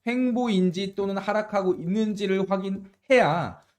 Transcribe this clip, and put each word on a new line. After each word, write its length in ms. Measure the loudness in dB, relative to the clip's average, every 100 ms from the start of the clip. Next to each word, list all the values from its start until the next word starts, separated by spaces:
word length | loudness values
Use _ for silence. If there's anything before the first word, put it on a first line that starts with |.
| -4
횡보인지 880 | 0 0 0 2 2 2 0 -6 -4
또는 220 | -4 -4
하락하고 560 | -2 -2 0 0 0 0
있는지를 720 | -2 0 0 -2 0 0 0
확인해야 1120 | -2 -2 -6 -10 _ 2 4 4 2 -4 -10 _